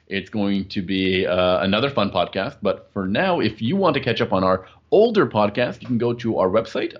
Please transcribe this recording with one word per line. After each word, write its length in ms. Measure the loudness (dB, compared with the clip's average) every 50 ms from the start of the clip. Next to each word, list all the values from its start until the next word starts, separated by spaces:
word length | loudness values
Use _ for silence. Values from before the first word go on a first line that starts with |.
| _
It's 220 | -8 -6 -6 -6 -4
going 380 | -4 -2 0 0 0 0 -2 -4
to 140 | -6 -6 -4
be, 420 | -2 -2 0 2 2 2 2 0
uh, 380 | 0 2 2 2 2 2 2 2
another 260 | 0 0 0 0 0
fun 220 | 0 -2 -2 0
podcast, 460 | 0 -2 -2 -2 -2 -4 -4 -4 -6 -4
but 280 | -4 -4 -4 -4 -8 _ -8
for 140 | -6 -4
now, 320 | -2 -2 0 0 0 0 0
if 240 | 0 -2 -2 -4 -4
you 120 | -2 0
want 200 | 2 2 2 0
to 40 | 0
catch 220 | 0 -2 0 0
up 100 | 0 0
on 120 | 0 2 2
our 240 | 2 2 0 -2 -8 -20 _ _ _
older 340 | 4 4 4 4 4 2 2
podcast, 560 | 2 2 2 0 2 0 0 -2 -2 -4 -8
you 60 | -6
can 100 | -4 -2
go 160 | 0 0 -2 -2
to 240 | -2 -2 -2 0
our 120 | 2 2 2
website, 440 | 2 0 0 -2 -4 -4 -4 -6 -8